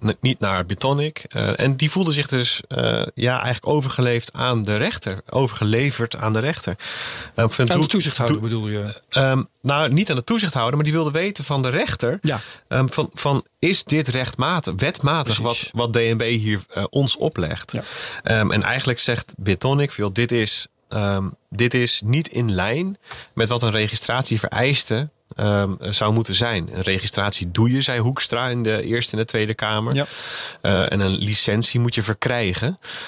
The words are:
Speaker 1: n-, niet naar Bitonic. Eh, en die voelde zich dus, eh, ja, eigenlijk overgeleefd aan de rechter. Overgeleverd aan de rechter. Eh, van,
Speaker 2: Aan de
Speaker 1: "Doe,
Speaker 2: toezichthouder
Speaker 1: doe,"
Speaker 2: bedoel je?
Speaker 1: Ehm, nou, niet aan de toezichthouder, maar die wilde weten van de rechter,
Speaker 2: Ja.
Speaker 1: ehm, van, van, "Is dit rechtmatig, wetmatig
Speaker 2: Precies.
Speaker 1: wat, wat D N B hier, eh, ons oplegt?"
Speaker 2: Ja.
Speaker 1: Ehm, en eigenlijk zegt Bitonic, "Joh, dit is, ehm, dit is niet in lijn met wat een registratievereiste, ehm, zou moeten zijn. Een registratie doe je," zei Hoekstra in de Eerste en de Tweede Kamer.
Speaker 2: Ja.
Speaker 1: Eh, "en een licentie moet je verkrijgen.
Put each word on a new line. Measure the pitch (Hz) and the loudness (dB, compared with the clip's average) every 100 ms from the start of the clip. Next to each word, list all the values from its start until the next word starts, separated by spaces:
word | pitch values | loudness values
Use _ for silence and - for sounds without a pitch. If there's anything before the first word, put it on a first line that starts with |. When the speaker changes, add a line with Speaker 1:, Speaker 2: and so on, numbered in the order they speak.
| 107 | -2
Speaker 1:
n-, | - | 0
niet | 131 127 | 0 0
naar | 101 95 87 | 0 0 -2
Bitonic. | 98 131 143 151 - - | -2 0 0 -2 -6 -8
Eh, | - 104 - | -2 -2 0
en | 135 135 | 0 0
die | 156 | 0
voelde | 190 175 | 0 0
zich | 147 139 | 0 0
dus, | 131 120 - - | 0 0 -2 -4
eh, | 131 117 113 - | -2 0 0 -2
ja, | - 123 | -2 0
eigenlijk | 127 127 120 - | 0 -2 -2 0
overgeleefd | 151 131 - 123 117 - | 0 0 0 2 0 -2
aan | - 123 117 | -2 0 0
de | 104 104 | 0 0
rechter. | 175 - - 95 - | 0 -4 -6 -8 -2
Overgeleverd | 131 131 - 107 113 143 123 117 - | 0 0 0 2 2 2 0 -4 -2
aan | 110 | 0
de | 107 | 0
rechter. | 135 - - - - - - - - | 0 -2 -4 -6 -8 -8 -8 -10 -6
Eh, | - 113 | 0 2
van, | - | 2
Speaker 2:
Aan | 123 | 2
de | |
Speaker 1:
"Doe, | 175 151 | 4 2
Speaker 2:
toezichthouder | 208 151 - 120 104 | 2 0 0 0 0
Speaker 1:
doe," | 110 | 0
Speaker 2:
bedoel | 113 107 | -2 -2
je? | 104 104 - - | -4 -6 -10 -4
Speaker 1:
Ehm, | 127 135 131 - _ | 2 2 2 -2 _
nou, | 127 143 151 | 0 2 4
niet | 147 214 | 2 2
aan | 131 | 0
de | |
toezichthouder, | - 233 190 139 117 | 0 0 0 0 2
maar | 143 | 2
die | 151 | 2
wilde | 160 151 | 2 0
weten | 156 196 196 | 0 -2 -4
van | 143 143 | -2 0
de | 127 | 0
rechter, | 147 254 - 120 185 | 0 0 0 -2 0
Speaker 2:
Ja. | 151 113 - - - | -2 -2 -6 -16 -2
Speaker 1:
ehm, | 131 131 | 0 2
van, | - - | 0 -2
van, | - 143 135 - _ | -2 0 0 -2 _
"Is | 165 196 | 0 2
dit | - 151 127 | 2 2 2
rechtmatig, | 127 127 - 139 175 - 98 | -2 -2 -2 0 0 -2 0
wetmatig | 143 - 143 160 117 107 | 0 0 0 2 0 0
Speaker 2:
Precies. | 117 117 - | 0 0 -2
Speaker 1:
wat, | 113 117 | 0 2
wat | |
D | 117 | 2
N | 113 113 | 2 2
B | |
hier, | 117 117 107 101 - | 0 0 0 -2 -2
eh, | - 101 | -6 -2
ons | 139 135 - | 2 2 2
oplegt?" | 156 - 80 85 - | -2 -2 -4 -4 -6
Speaker 2:
Ja. | 113 - - - - | -6 -6 -10 -10 -4
Speaker 1:
Ehm, | - 110 104 | 0 2 4
en | 107 | 2
eigenlijk | 107 131 131 120 | 2 0 0 2
zegt | - 117 - - | 0 0 -4 -4
Bitonic, | 95 92 - 139 143 | 0 2 2 2 0
"Joh, | - 104 | -2 -2
dit | 95 120 | 0 2
is, | 120 107 - - _ - | 2 2 0 -4 _ -8
ehm, | 110 101 98 95 - - | -2 0 0 -4 -8 -8
dit | 101 120 | 0 2
is | 127 120 - | 2 2 0
niet | 104 143 160 | 2 0 0
in | - 113 | -2 0
lijn | 92 95 135 190 196 - - - | 0 0 0 -4 -8 -14 -18 -8
met | - 113 | -2 0
wat | 120 | 2
een | 117 | 2
registratievereiste, | 107 107 - - 123 127 113 - 107 131 135 - 113 151 - - - | 2 0 -2 0 0 0 0 0 0 2 2 0 -2 -4 -10 -12 -2
ehm, | 104 101 98 92 | 2 2 2 -2
zou | 101 101 107 | -2 0 2
moeten | 110 107 | 2 2
zijn. | 95 120 104 82 - | 2 2 0 -4 -4
Een | |
registratie | 92 95 - - 101 - 90 | -2 0 0 0 0 0 -2
doe | 90 113 | 2 2
je," | 131 | 2
zei | 135 120 | 0 0
Hoekstra | 117 135 - 120 127 | 0 0 -2 0 0
in | 120 | 0
de | 110 110 | 0 0
Eerste | - 117 120 | 0 0 0
en | 110 | -2
de | |
Tweede | 113 117 107 | 0 0 0
Kamer. | 110 110 107 113 | 0 0 0 0
Speaker 2:
Ja. | 139 143 - - - - - | 0 -2 -6 -8 -8 -10 -4
Speaker 1:
Eh, | - 95 - | 0 2 2
"en | 98 | 0
een | 95 | 0
licentie | 95 104 104 - 104 117 123 | 0 0 0 2 0 0 0
moet | 120 | 0
je | 113 | 0
verkrijgen. | 104 104 - 120 101 90 131 185 - - | -2 0 0 0 0 0 -2 -4 -10 -12